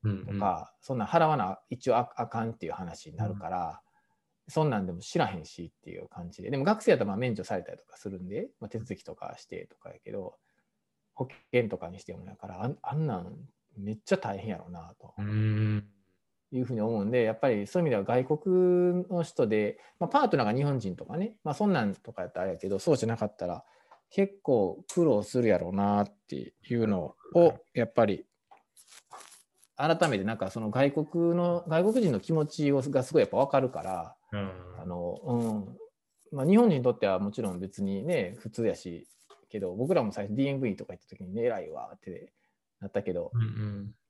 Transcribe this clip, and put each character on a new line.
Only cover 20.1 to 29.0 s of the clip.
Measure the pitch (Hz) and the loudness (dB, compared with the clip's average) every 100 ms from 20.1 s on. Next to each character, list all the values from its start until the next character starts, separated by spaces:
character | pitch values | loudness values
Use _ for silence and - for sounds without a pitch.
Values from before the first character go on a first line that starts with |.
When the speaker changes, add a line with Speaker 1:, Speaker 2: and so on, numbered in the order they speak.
| 285 | 2
Speaker 2:
ー | 254 | 4
ト | 143 | 2
ナ | |
ー | 110 | 2
が | |
日 | 120 | 2
本 | 143 135 | 2 0
人 | 98 90 | -2 -6
と | |
か | - 156 | -8 -6
ね、 | 208 - | -6 -6
ま | 156 | -8
あ、 | |
そ | 143 208 | 0 2
ん | |
な | 175 | 4
ん | 107 | 2
と | 92 - | -2 -10
か | - | -10
や | 90 | -8
っ | |
た | - | -4
ら | |
あ | 95 | -4
れ | |
や | 87 | -4
け | 95 | -2
ど、 | 98 | -2
そ | - | 2
う | 143 | 2
じ | 113 | 2
ゃ | |
な | 113 | 0
か | 107 | -4
っ | - | -4
た | 90 | -6
ら | 87 - _ _ - _ | -6 -12 _ _ -20 _
結 | - 196 196 | 0 0 0
構 | - 123 95 95 - | 0 2 2 -2 -6
苦 | - 165 | 2 4
労 | 107 | 4
す | 104 127 | 2 2
る | 117 | 4
や | 95 | 4
ろ | 85 | 2
う | |
な | 98 101 104 | 0 2 4
っ | 101 _ _ | 2 _ _
て | 69 64 _ - | -10 -10 _ -4
い | |
う | 120 110 | 0 2
の | 98 76 - - | 0 -2 -10 0
を、 | 170 170 - - | 6 6 4 -8
や | - 113 | -4 -2
っ | |
ぱ | - 110 | 4 4
り | 95 - _ _ - _ _ - - | 2 -6 _ _ -20 _ _ -20 -20